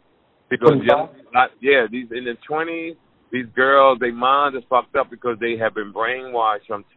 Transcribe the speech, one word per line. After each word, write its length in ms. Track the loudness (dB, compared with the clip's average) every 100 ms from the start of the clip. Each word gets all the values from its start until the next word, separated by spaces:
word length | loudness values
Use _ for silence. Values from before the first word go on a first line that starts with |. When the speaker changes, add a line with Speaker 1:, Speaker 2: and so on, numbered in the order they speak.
| _ _ _ _ -8
Speaker 1:
because 320 | 0 4 4
young, 260 | 4 2 0
Speaker 2:
Twenty-five? 240 | -12 _
Speaker 1:
not, 180 | 0 0 0
yeah, 240 | 2 2 2
these 220 | -4 -10
in 140 | -10 -10
the 80 | -10 -8
twenties, 480 | -6 -6 -8 -10 -14 _ _ _
these 140 | -10 -6 0
girls, 440 | 4 6 6 4
they 100 | 0
minds 460 | -2 0 2 0 -4
are 40 |
fucked 340 | -2 0 0 -4
up 140 | -4
because 260 | -6 -8 -4
they 180 | -4 -2
have 180 | -4 -4
been 180 | -8
brainwashed 720 | -6 -4 -6 -6 -2 -2 -2 -6
from 180 | -12 -8